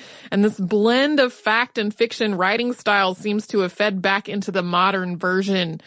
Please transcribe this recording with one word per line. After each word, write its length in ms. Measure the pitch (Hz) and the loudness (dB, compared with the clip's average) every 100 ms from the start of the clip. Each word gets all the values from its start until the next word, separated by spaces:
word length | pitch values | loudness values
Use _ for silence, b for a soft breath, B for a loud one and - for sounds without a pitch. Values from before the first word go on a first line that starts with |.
| B B B | B B B
and 120 | 202 | 2
this 140 | 208 214 | 2 0
blend 600 | 185 214 220 247 285 302 | -2 2 4 4 2 2
of 120 | 247 | 0
fact 460 | - 220 220 247 - | 0 0 0 0 -2
and 160 | 208 | -4
fiction 400 | - 233 - 220 | -2 -2 0 -2
writing 380 | 190 185 226 240 | 0 0 0 -2
style 420 | 247 - 202 190 | -4 0 2 2
seems 320 | 185 208 208 - | -2 -4 -4 -2
to 120 | 208 | -2
have 120 | 180 | -2
fed 300 | - 208 190 | 0 -2 0
back 260 | 190 196 - | 0 -2 -2
into 220 | 202 196 | -8 -4
the 140 | 190 | -4
modern 520 | 175 175 185 196 180 170 | 0 2 2 0 -4 -4
version 640 | 185 185 190 190 170 156 | -2 0 0 0 -2 -6